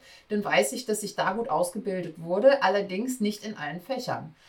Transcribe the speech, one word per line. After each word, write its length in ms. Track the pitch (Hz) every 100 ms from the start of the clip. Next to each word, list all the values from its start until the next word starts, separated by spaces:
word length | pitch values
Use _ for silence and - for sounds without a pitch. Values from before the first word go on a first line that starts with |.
| - - -
dann 160 | 208
weiß 280 | - 180 208
ich, 140 | 240 -
dass 160 | 214
ich 120 | 202
da 180 | - 185
gut 180 | 208 226
ausgebildet 720 | 156 180 214 202 185 170 165
wurde, 420 | 165 190 262 277
allerdings 580 | 196 202 190 190 254 -
nicht 240 | 208 202
in 120 | 214 180
allen 240 | 147 170
Fächern. 540 | - 262 - 120 143 -